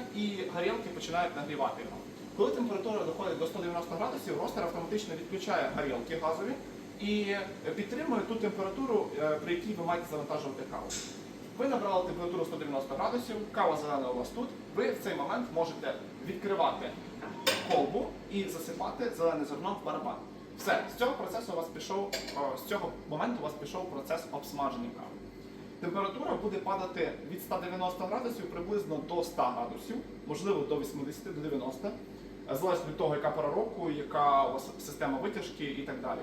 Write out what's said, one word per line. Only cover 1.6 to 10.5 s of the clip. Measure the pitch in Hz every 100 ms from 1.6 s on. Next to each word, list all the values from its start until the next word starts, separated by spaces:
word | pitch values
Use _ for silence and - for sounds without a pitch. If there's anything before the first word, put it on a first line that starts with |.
| 135 -
його. | 117 - - - - -
Коли | 214
температура | - 240 196 226 208
доходить | 160 165 190 156
до | 160
сто | 165
дев'яносто | 175 170 170
градусів, | 170 233 269 - 175
ростер | 233 233
автоматично | 170 170 165 139 -
відключає | 160 170 190 - 180 139 151
горілки | 143 123 117 165
газові | 156 160 214 262 - - - -
і | 202 208 202 202 196 - - -
підтримує | 202 240 311 226
ту | 190
температуру, | 226 208 190 190 185 139 214 - 143
е, | 151 151
при | 165
якій | 175 214
ви | 180
маєте | 170 170 165
завантажувати | 151 143 151 143